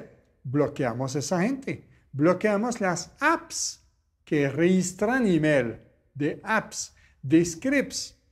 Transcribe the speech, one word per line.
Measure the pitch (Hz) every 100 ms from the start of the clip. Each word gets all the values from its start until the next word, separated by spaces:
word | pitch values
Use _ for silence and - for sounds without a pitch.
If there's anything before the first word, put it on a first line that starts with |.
| - - _ _
bloqueamos | 135 143 139 143 131 113 135 143
a |
esa | 131 180
gente. | 202 269 - 147 - _ _
Bloqueamos | 131 160 180 214 202 240 -
las | 190 170 - -
apps | 294 330 - - - - _ _ _ _
que | - 156 139
registran | 135 170 185 180 - 208 262 220
email, | 165 156 143 117 107 - _ _
de | 135 147 -
apps, | 202 214 - - - _ _ _
de | 135 160 170
scripts, | - 262 277 - - - - _